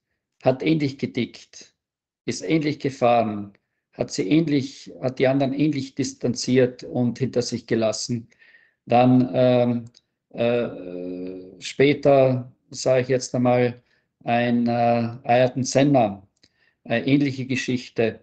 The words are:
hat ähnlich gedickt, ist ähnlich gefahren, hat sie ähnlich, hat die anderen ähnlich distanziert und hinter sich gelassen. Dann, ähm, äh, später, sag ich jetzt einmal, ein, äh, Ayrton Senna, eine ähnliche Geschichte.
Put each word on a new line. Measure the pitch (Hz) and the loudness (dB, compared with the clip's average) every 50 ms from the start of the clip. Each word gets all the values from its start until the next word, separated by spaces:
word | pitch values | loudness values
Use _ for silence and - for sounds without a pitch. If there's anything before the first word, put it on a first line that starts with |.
| _ _ _ _ _ _ _ _ - | _ _ _ _ _ _ _ _ 0
hat | 135 127 - | 0 0 2
ähnlich | - 156 160 156 147 131 131 | 2 0 0 0 0 -2 -4
gedickt, | - - - - 127 113 - - - - _ - - - _ _ _ _ _ _ _ _ _ _ _ - | -4 -8 -6 -4 -4 -6 -6 -8 -18 -20 _ -20 -20 -20 _ _ _ _ _ _ _ _ _ _ _ -10
ist | - 113 - - | -8 -8 -6 -4
ähnlich | - 160 160 143 151 143 - | -2 0 0 0 -2 -4 -4
gefahren, | - 139 127 - 127 120 120 117 110 110 107 104 101 101 - _ _ _ _ _ _ _ _ | -6 -6 -4 0 2 4 4 4 2 0 -2 -6 -8 -12 -16 _ _ _ _ _ _ _ _
hat | - 117 - | -8 -6 -6
sie | - - 143 - | -4 -4 0 2
ähnlich, | 147 160 165 156 147 139 127 135 - - - - - - | 2 2 2 2 0 -2 -2 -4 -10 -16 -20 -20 -14 -8
hat | - 127 131 | -6 -6 -2
die | - 135 | 0 0
anderen | 127 135 139 139 127 135 | 2 2 2 0 0 0
ähnlich | 143 147 156 139 135 131 135 _ | 0 0 0 -2 -2 -6 -8 _
distanziert | - 131 135 - - - 123 117 - - - 127 127 127 123 - - - | -6 -6 -6 -6 -6 -4 -4 -4 -4 -2 0 2 4 4 2 0 -6 -14
und | - - 123 123 120 117 | -8 -4 -2 -2 -2 -2
hinter | - 135 117 - 123 | -4 -6 -4 -2 -4
sich | 117 - 123 110 - | -4 -4 -6 -8 -4
gelassen. | - 123 110 110 110 104 - - - 123 117 117 _ _ _ _ _ _ _ _ _ _ _ - | -2 -2 0 0 -2 -2 -4 -6 -6 -6 -8 -8 _ _ _ _ _ _ _ _ _ _ _ -4
Dann, | - 117 120 123 127 127 127 123 127 - | 2 4 6 6 6 6 4 4 2 2
ähm, | 127 127 127 123 123 120 120 120 120 117 117 _ _ _ _ _ _ _ _ | 2 2 4 4 4 2 2 0 -4 -6 -10 _ _ _ _ _ _ _ _
äh, | - 120 120 117 120 120 113 - - - 90 90 90 90 90 90 90 90 90 92 92 - - 92 - - | -6 -4 -2 -2 0 -2 -4 -4 -8 -12 -12 -12 -10 -10 -10 -10 -10 -10 -10 -12 -12 -14 -16 -18 -20 -16
später, | - - - - 135 143 143 147 - 143 139 135 131 131 127 127 120 - - _ _ - | -16 -8 0 2 4 4 4 2 2 4 4 4 4 4 2 -2 -6 -10 -18 _ _ -18
sag | - - - 139 131 131 | -12 -6 -2 0 0 0
ich | 123 | 0
jetzt | 123 135 127 127 - - | 0 -2 -2 -2 -4 -4
einmal, | 127 123 123 123 123 123 120 110 - _ _ _ _ _ _ _ _ - | 0 0 2 2 2 2 0 -2 -6 _ _ _ _ _ _ _ _ -6
ein, | - 117 120 120 120 120 120 120 | -2 -2 0 0 0 0 0 0
äh, | 120 120 120 117 117 120 117 117 113 113 127 - | 0 0 0 2 2 2 0 0 -4 -6 -6 -2
Ayrton | - 123 123 127 127 - 135 127 | 2 2 4 4 2 0 -2 -4
Senna, | - - 131 143 151 143 131 117 104 101 98 - _ _ _ _ _ _ _ _ _ _ _ - | 0 2 2 2 4 4 4 2 2 -2 -6 -16 _ _ _ _ _ _ _ _ _ _ _ -8
eine | - 117 117 - | -4 -4 -2 0
ähnliche | 127 139 147 147 139 123 131 123 | 2 2 2 2 0 -4 -6 -6
Geschichte. | 131 131 123 - - 127 123 - - - - 117 113 113 - | -6 -6 -6 -4 -4 -4 -4 -4 -6 -4 -2 -2 -2 -2 -6